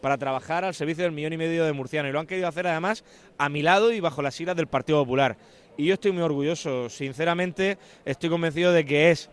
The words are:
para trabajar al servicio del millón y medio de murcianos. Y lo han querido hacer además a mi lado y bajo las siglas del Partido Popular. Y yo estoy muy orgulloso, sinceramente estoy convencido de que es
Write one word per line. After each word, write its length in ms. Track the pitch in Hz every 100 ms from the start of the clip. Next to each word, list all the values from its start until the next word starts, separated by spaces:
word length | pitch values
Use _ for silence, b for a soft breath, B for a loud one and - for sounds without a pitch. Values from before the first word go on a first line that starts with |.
para 160 | 135 139
trabajar 480 | 135 131 - 170 190
al 80 |
servicio 300 | 170 156 160
del 100 | 175
millón 200 | 151 156
y 40 | 165
medio 280 | 160 165 160
de 60 |
murcianos. 380 | 143 127 151 139
Y 40 |
lo 60 | 143
han 60 | 156
querido 220 | 185 175
hacer 180 | 156 180
además 380 | 160 180 226 B B B -
a 100 | 143
mi 140 | 147
lado 320 | 156 190 226
y 60 | 226
bajo 240 | 170 143
las 100 | 143
siglas 220 | - 170 175
del 100 | 156
Partido 320 | 135 - 151
Popular. 340 | 127 131 131 101 B B B -
Y 80 | 156
yo 80 |
estoy 200 | 190 202
muy 100 | 185
orgulloso, 680 | 165 143 143 170 151 127 120
sinceramente 880 | - 139 135 165 170 180 180 190 196 B B -
estoy 260 | 135 170
convencido 400 | 170 165 151 175
de 120 | 170 143
que 260 | 147 165
es 180 | 160 -